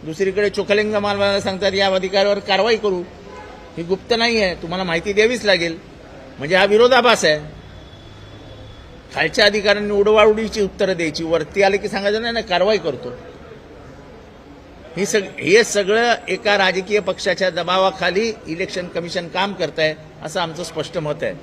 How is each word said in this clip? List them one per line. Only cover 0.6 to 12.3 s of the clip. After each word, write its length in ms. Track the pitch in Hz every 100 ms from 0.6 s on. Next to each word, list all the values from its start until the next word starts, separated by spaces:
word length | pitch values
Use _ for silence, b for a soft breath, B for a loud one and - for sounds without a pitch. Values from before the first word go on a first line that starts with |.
| 196 208 214 214 208
आम्हाला 340 | 202 202 196
सांगतात 300 | 196 190 196
या 140 | 190 196
अधिकाऱ्यावर 520 | 190 185 196 202 202
कारवाई 380 | - 196 214 220
करू, 260 | 208 180 180 - - - - - - -
ही 60 |
गुप्त 300 | 170 185 - 226
नाही 240 | 233 226
आहे, 140 | 190 165
तुम्हाला 280 | 170 180
माहिती 300 | 185 165 202
द्यावीच 320 | 202 220 247 208
लागेल. 320 | 185 170 165 - - - - - -
म्हणजे 160 | 143 185
हा 100 | 202
विरोधाभास 600 | 208 240 254 240 220 170
आहे. 140 | 151 151 - - - - - - - - - - - - - - - -
खालच्या 320 | - 156 190 208
अधिकाऱ्यांनी 480 | 208 202 202 208
उडवाउडीची 680 | 202 202 214 214 214 220 220
उत्तरं 320 | 196 - 196
द्यायची, 300 | 175 165 151
वरती 400 | 165 160 151 196
आले 140 | 196 202
की 100 | 202
सांगायचं, 340 | 196 202 214
"नाही, 120 | 233